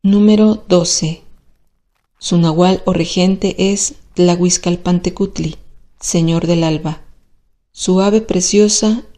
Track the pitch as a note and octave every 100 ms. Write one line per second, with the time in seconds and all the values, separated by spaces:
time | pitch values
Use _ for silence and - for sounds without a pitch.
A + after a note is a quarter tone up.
0 | G3 G3+ G#3 G#3+ G#3+ G#3+ - F3+ E3 -
1 | D#3 E3+ - - _ _ _ _ _ _
2 | _ _ - F3 E3 D#3 F3+ F#3+ - E3+
3 | E3 - F3+ F#3+ G3 - F#3+ G3+ - -
4 | - - F3+ F3 F3+ - F3+ F3 F3+ F3+
5 | F3+ F3+ G3 - D#3+ - - - _ _
6 | - F3 E3 E3 E3+ E3+ D#3+ D#3 D#3 D#3+
7 | - - _ _ _ _ _ - - F#3
8 | G3+ G#3+ A3 F#3 - G3+ G#3 - G#3+ A3
9 | -